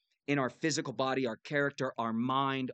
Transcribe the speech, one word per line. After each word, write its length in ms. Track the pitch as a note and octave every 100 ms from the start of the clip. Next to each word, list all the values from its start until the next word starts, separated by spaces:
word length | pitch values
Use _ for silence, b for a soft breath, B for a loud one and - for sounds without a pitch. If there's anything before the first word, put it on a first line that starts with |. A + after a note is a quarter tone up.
| b b -
in 120 | C#3+
our 100 | B2
physical 440 | - D#3+ D3 C#3+
body, 340 | A#2 C3 C3 B2
our 100 | G#2+
character, 560 | - C#3+ C#3+ - C3 -
our 160 | A2+
mind, 580 | A2+ B2+ C3+ C#3 C3+ B2+